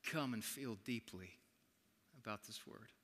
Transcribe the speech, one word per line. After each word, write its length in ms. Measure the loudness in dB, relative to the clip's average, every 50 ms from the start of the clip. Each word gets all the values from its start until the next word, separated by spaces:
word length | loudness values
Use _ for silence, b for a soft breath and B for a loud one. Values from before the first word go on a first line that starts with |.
| 0
Come 320 | 4 4 4 4 4 2
and 100 | 2 2
feel 300 | 0 0 0 0 0 0
deeply 640 | 0 2 2 2 2 2 -2 -6 -6 -6 -8 -12 -16 -20 -20 -20 -20 -20 -20 -20 -20 -20 -20 -20 -20 -20 -20 -20 -6
about 240 | -2 -2 -2 -2 -4
this 240 | -6 -8 -6 -6
word. 240 | -8 -8 -8 -10 -12 -18 -20